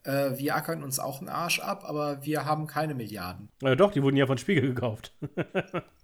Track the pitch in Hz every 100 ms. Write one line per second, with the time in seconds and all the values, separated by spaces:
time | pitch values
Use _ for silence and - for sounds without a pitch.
0 | 131 139 139 127 143 151 151 165 139 135
1 | - 135 185 160 170 - 196 196 - 147
2 | 147 139 139 151 139 156 156 147 156 135
3 | 104 104 92 90 104 _ 135 131 196 147
4 | 139 139 131 131 - 175 131 127 127 107
5 | - - 147 - - 190 - 180 - _